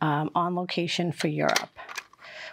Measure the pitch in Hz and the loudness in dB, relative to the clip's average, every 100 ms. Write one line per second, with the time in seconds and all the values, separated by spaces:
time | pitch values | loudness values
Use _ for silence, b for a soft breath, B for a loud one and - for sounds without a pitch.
0 | 156 147 156 175 175 180 180 - 170 - | 2 2 2 0 2 0 -2 -2 -2 0
1 | 175 - 160 151 147 - - - - - | 0 0 0 2 2 2 0 -14 -12 -12
2 | - _ B B B | -14 _ B B B